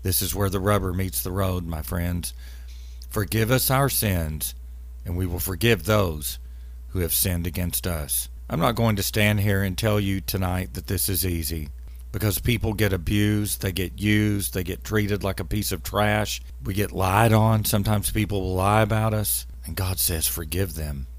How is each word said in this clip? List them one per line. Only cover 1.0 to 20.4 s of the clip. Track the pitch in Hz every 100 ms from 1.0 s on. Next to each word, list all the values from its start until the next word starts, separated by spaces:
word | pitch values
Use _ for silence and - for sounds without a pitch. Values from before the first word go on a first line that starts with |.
| 95 -
the | 95
road, | 92 95 90 85
my | 80
friends. | 76 90 87 87 - - - - - - - - -
Forgive | 107 92 107 113
us | 127 -
our | 131 139
sins, | - 107 90 78 78 - - - - - - -
and | 87
we | 92
will | 87
forgive | 95 90 117 107
those | 80 107 92 78 69 - - - - - -
who | 95
have | 82
sinned | - 98 87 85
against | 76 87 - 92
us. | 85 71 - - - -
I'm | 139
not | 127 113
going | 117 104
to |
stand | 92 110 104 107
here | 104 98
and | 98 90
tell | 113 104
you | 98 95
tonight | - 98 92 92 95
that | 95 -
this | 95 -
is | 92 95
easy, | 85 78 82 73 - - - -
because | 98 107 92
people | 123 117 113
get | 98 104
abused, | 92 80 104 104 104 104 -
they | 98
get | 92 90 -
used, | 104 107 107 101 95
they | 95
get | 90 87
treated | - 107 104 104
like | 95 92
a | 92
piece | 104 98
of | 87
trash. | - 101 104 107 104 - - -
We | 131
get | 98 95
lied | - 92 98 113
on. | 110 110 110 104
Sometimes | 107 101 104 90
people | 110 104 104
will | 92 92
lie | 95 107
about | 107 110 110
us, | 107 101 - - - -
and | 80
God | 92 92
says, | - 82 -
"Forgive | -